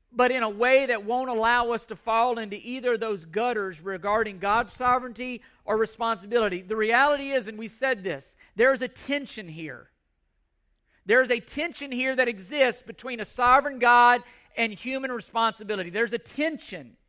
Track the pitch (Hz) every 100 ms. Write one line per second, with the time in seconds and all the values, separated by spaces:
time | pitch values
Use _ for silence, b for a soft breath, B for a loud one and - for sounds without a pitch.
0 | _ 240 247 254 220 202 240 262 269 226
1 | 202 247 262 226 226 240 240 233 - 196
2 | - 226 247 233 214 202 233 262 247 226
3 | 220 202 160 190 247 226 196 160 180 190
4 | 196 214 214 185 196 220 220 - 247 247
5 | 247 208 254 247 b b - 214 220 -
6 | 226 220 202 233 208 185 185 220 214 233
7 | 285 285 277 269 202 214 226 - 269 233
8 | 185 139 - _ b - 240 262 247 -
9 | - 285 269 - 175 156 156 123 117 _
10 | _ _ _ _ _ _ _ _ _ _
11 | - 240 254 240 - 269 339 - 285 247
12 | 262 262 240 202 185 294 254 - - -
13 | 262 233 208 - 247 262 285 262 240 240
14 | 240 247 B B B - 226 202 240 262
15 | 262 240 - 226 226 - 208 208 175 190
16 | 226 226 - - 311 302 - 175 123 _